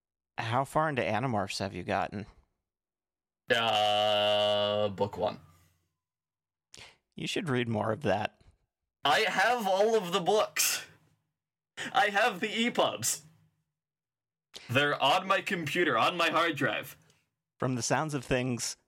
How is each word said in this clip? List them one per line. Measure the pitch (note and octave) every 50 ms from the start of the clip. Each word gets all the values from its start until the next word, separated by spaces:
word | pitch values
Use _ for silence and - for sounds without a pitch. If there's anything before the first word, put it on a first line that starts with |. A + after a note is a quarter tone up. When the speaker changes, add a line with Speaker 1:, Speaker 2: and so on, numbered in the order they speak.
| _ _ _ _ _ _ - -
Speaker 1:
how | A#2 A2 A#2+ C3 C#3
far | - - D3+ D#3 D#3+
into | C#3+ B2
Animorphs | F2 F#2 G#2+ G#2 C3 C3+ A2+ G2+ F#2 - - -
have | G2 G2 G2
you | F2+
gotten? | - G#2 F#2+ G2 E2+ - - G2+ G2 - - _ _ _ _ _ _ _ _ _ _ _ _ _ _ _ _ _ _ _ _ _ _ - B2
Speaker 2:
Uh, | A#2 A2+ A2+ G#2+ G#2 G#2+ G#2 G#2 G#2 G#2 G#2+ G#2 G#2 G#2 G#2 G#2 G#2 G#2 G#2 G#2 G#2 G#2 G#2 G#2 G#2 G#2+ G2+
book | F#2+ F#2 G2+ G2+ -
one. | - G#2 - - - - - _ _ _ _ _ _ _ _ _ _ _ _ _ _ _ _ _ _ _ _ _ _ _ _ - - - - - _ _ _ -
Speaker 1:
You | - C3
should | - - - G3+ D3
read | B2+ B2 B2 A#2
more | A2+ G#2 G#2 A2
of | G#2+ D#3
that. | - G#2 F#2 G#2+ G#2+ - _ _ _ - _ _ _ _ _ _ _ _ _ _ -
Speaker 2:
I | - - G#3+
have | A3 F#3 - F#3 G3 A#3 B3 A#3+ G3+
all | F#3 F#3 F#3+ G#3 A3+ A3+
of | A3 F3+ F3
the | F3+ G3
books. | E3 F3+ G#3 G#3+ - - - - - - - - - - - _ _ _ _ _ _ _ _ _ _ _ _ _ _ _ - - - -
I | - - G#3
have | G#3 G3+ G3+ A3+ A#3+ G3 E3+
the | A3+ G#3+ G#3
E | A3+ A#3 B3
pubs. | - - - - - - A2+ - - - - - _ _ _ _ _ _ _ _ _ _ _ _ _ _ _ _ _ _ _ _ _ _ _ _ - - - -
They're | A#2 C#3 D3 D3 C#3+ -
on | C3 C#3 D#3+ F#3 F#3+
my | F#3+ F#3+ -
computer, | - - G3 E3+ D#3+ - - F3 F3 D3+ A#2+
on | A2+ B2 E3 F3+
my | E3+ E3 D#3+
hard | D#3 D#3 E3 E3 D3
drive. | C3+ C3+ A2 G#2 - - - - - _ _ _ _ _ _ _ _ _ _ _ -
Speaker 1:
From | - C3 B2+
the | A#2
sounds | - - C#3 C3 D#3 D#3 D3
of | C3 -
things, | - C3+ B2 B2 C3 A#2+ A#2 - - - _ _